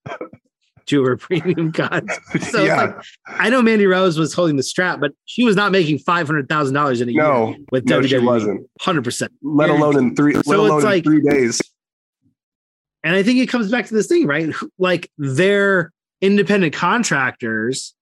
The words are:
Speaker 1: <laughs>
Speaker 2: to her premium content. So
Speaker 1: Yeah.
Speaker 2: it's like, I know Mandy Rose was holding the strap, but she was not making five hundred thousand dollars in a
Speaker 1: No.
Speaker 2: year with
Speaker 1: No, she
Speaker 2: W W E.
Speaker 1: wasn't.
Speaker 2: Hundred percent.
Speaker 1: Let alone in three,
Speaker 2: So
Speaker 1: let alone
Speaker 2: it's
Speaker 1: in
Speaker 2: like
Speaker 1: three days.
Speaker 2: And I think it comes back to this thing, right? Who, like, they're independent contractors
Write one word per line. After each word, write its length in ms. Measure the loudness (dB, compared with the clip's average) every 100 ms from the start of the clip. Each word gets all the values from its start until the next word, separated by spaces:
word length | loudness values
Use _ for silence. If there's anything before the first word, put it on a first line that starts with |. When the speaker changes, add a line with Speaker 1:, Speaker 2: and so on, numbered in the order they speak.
| -18
Speaker 1:
<laughs> 800 | -16 -16 -18 _ _ _ _ -4
Speaker 2:
to 160 | 0
her 120 | 0 -2
premium 560 | -4 -4 -2 -2 -2
content. 400 | -4 -4 -4 -6 -10 -8 -6 -4
So 140 | 0
Speaker 1:
Yeah. 220 | 0 0 -2
Speaker 2:
it's 100 | -4
like, 100 | -18 -20 -12
I 220 | -4 0
know 100 | 2
Mandy 240 | 2 4 2
Rose 320 | 2 2 0
was 160 | -2
holding 220 | 0 0 0
the 80 |
strap, 360 | -2 -4 -4 -2
but 120 | -6 -6 -10
she 180 | 0
was 120 | 2 2
not 160 | 2
making 280 | 2 0 -2
five 260 | -2 -2 -2
hundred 240 | -4 -2
thousand 240 | -2 -2
dollars 260 | 0 0 -2
in 100 | -2
a 40 |
Speaker 1:
No. 360 | 0 2 2 0
Speaker 2:
year 80 | -4 -6
with 140 | -4 0
Speaker 1:
No, 160 | 0
she 60 | 2
Speaker 2:
W 60 | 2
W 80 |
E. 20 | 2
Speaker 1:
wasn't. 440 | 2 0 -4 -8 -8
Speaker 2:
Hundred 220 | -4 -2
percent. 280 | -4 -6 -8 -8
Speaker 1:
Let 260 | -4 0 2
alone 280 | 2 2 2
in 180 | 2 2
three, 180 | 2
Speaker 2:
So 80 | 2 0
Speaker 1:
let 100 | 2
alone 180 | 2 2
Speaker 2:
it's 60 |
Speaker 1:
in 60 | 2
Speaker 2:
like 140 | 2
Speaker 1:
three 180 | 2 2
days. 400 | 2 2 0 -2 -8 _ _ _ _ _ _ _ _ _ _ _ _ _
Speaker 2:
And 120 | -2 0
I 60 |
think 160 | 2 2
it 100 | 2
comes 200 | 0 -2
back 160 | -2 -2
to 80 |
this 140 | -2 2
thing, 180 | 2 2
right? 240 | 0 -2
Who, 220 | -6 -10 -4
like, 320 | 0 0 -4 -8
they're 720 | -4 0 2 2 2 0 -2 _ _ _
independent 520 | 2 2 2 2 0
contractors 1200 | 0 0 0 0 -2 -2 -4 -6 -4 -4 -4 -10 -18